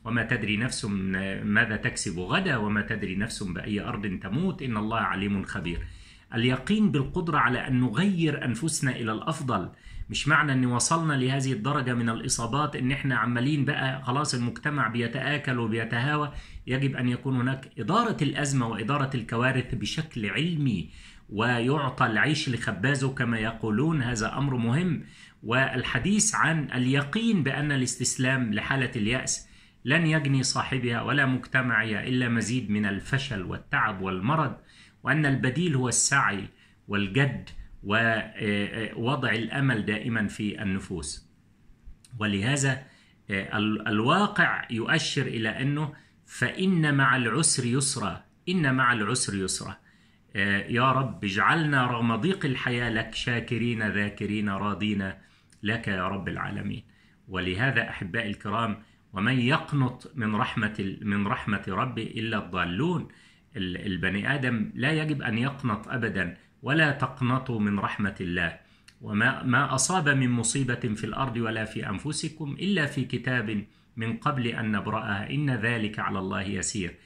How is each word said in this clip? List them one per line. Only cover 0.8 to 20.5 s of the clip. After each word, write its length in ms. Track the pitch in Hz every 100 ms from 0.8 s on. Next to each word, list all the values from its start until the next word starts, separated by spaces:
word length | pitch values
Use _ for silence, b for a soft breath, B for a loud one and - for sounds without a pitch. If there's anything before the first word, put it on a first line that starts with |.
| 110 101 95 95 95 98
ماذا 320 | 107 104 117 107
تكسب 440 | 120 - 104 85
غدا، 380 | 90 165 185 123
وما 240 | 104 104
تدري 340 | 98 107 98 92
نفس 280 | 113 -
بأي 380 | 98 87 - 101
أرض 380 | 87 104 101 90
تموت، 380 | 95 123 185 -
إن 160 | 131 107
الله 220 | 107 113
عليم 440 | 95 92 101 101
خبير. 360 | 87 101 87 85 - B B B B
اليقين 580 | 117 120 127 - 214 202
بالقدرة 460 | 147 135 180 170 151
على 300 | 117 123 -
أن 120 | 127
نغير 640 | 127 107 202 180 160 135 127
أنفسنا 460 | 113 160 - 135
إلى 200 | 120 113
الأفضل. 580 | 107 - 156 131 104 85 B B B B
مش 180 | 107 143
معنى 260 | 151 151
أن 120 | 131 123
وصلنا 480 | 120 - 165 160
لهذه 400 | 139 127 135 131
الدرجة 400 | 117 123 147 127
من 160 | 120 117
الإصابات 680 | 113 131 - 113 139 147 143
إن 160 | 127
إحنا 240 | 139 139 123
عمالين 500 | 113 120 131 151 127
بقى 380 | 151 131 135
خلاص 300 | - 131 147
المجتمع 540 | 127 120 117 151 147 113
بيتآكل 720 | 117 117 135 131 143 143 123
وبيتهاوى. 760 | 113 113 113 120 139 151 143 B B B -
يجب 280 | 131 139 139
أن 140 | 123
يكون 260 | 123 135 127
هناك 340 | 123 135 - -
إدارة 380 | 110 208 233 151
الأزمة 460 | 147 - 143 139 117
وإدارة 420 | 104 110 143 135 131
الكوارث 600 | 107 117 127 127 120 104
بشكل 540 | 104 - 156 123 104
علمي، 600 | 98 170